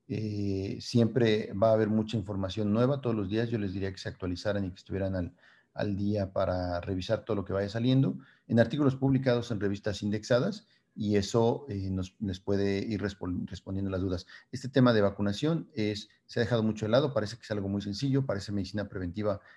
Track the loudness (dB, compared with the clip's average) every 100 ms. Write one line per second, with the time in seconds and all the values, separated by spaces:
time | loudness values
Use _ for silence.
0 | -8 -6 -4 -2 -2 -2 -4 -6 0 2
1 | 4 4 4 4 0 2 4 6 4 2
2 | 0 -2 -4 -4 -4 -2 0 2 2 2
3 | -2 -2 -2 -2 0 -2 -2 -4 -6 -6
4 | -10 -6 -6 -4 -2 -2 -2 -6 -8 -4
5 | -2 -2 -4 -8 _ _ _ -6 -4 -2
6 | 0 0 -2 -2 0 0 -2 -4 -4 -4
7 | -2 -4 -2 -4 -2 -2 -2 0 2 4
8 | 2 0 -12 _ 0 4 4 4 2 2
9 | 2 4 4 2 0 -2 -2 -2 -4 -2
10 | -2 -2 2 2 2 -4 -14 _ _ -6
11 | 0 2 2 2 2 2 -4 -6 -4 -4
12 | -4 -6 -6 -4 0 0 2 0 -2 -2
13 | -4 -4 -6 -4 -6 -10 -8 -4 -2 -2
14 | -2 -4 -8 -20 _ -10 0 6 6 8
15 | 4 2 -2 0 0 -2 -4 -4 -2 -2
16 | -8 _ -8 -2 0 2 0 0 2 2
17 | 2 -2 -4 -8 -6 -4 -4 -4 -4 -4
18 | 0 0 0 -4 -4 -6 -4 -6 -6 -6
19 | -8 -4 -2 -4 -8